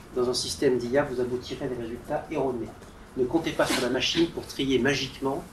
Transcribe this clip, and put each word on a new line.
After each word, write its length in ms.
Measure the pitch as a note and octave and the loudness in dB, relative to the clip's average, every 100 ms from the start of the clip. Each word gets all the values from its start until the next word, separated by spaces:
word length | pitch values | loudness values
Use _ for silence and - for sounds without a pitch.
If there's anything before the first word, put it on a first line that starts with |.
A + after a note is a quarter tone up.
| - | -6
dans 140 | B2+ B2 | 0 2
un 60 | |
système 440 | A#2+ - - C#3+ B2 | 0 -2 2 4 4
d'I 200 | A#2 C#3 | 2 2
A, 60 | |
vous 160 | C#3 B2 | 2 0
aboutirez 440 | A#2+ B2 - C3+ | -2 -2 -4 -6
à 40 | C#3 | -4
des 120 | A#2+ | -4
résultats 460 | A#2 A#2+ - D3 - | -6 -8 -4 -4 -2
erronés. 380 | D#3 C3 A#2+ G#2+ - - - - C3 | -2 0 -2 -6 -10 -18 -18 -8 -2
Ne 80 | |
comptez 260 | B2 E3 D#3+ | 2 2 0
pas 140 | - - | 2 2
sur 160 | B2 | 2
la 80 | B2 | 2
machine 380 | B2+ - E3 E3 | 2 2 2 2
pour 180 | - - | 0 -8
trier 320 | - C3+ B2+ | -2 2 4
magiquement 640 | C3 C#3 C3 - C3+ C#3 - | 4 2 -2 -4 -2 -2 -6